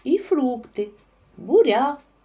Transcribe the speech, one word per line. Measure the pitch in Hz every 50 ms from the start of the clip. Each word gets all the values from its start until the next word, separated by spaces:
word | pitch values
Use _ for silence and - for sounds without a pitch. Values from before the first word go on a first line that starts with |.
| -
і | 254 339 403
фрукти: | - - 370 294 262 247 247 226 220 - _ 208 208 208 - _ _ _ _ _ _ _ _ -
буряк, | 175 190 302 440 403 254 202 233 269 294 285 285 - _ _ _ _